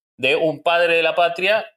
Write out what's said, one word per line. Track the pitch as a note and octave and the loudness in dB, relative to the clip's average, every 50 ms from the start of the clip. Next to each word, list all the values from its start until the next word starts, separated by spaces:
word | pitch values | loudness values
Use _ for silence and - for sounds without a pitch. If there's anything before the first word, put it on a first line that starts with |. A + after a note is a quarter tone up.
| _ _ _ - | _ _ _ -4
de | B2 C3 D3+ | -2 0 0
un | D#3+ E3 D#3+ D3 C3+ | 0 0 -2 -2 -2
padre | - F3 E3+ E3+ F3 E3+ E3 | -2 0 0 2 2 2 2
de | E3 | 0
la | D#3+ D#3+ D#3+ | 0 0 0
patria | F3+ F3 E3 E3+ F3+ F#3 G3 G#3+ G#3+ - - - | 0 0 0 0 -2 -2 0 0 -2 -4 -8 -8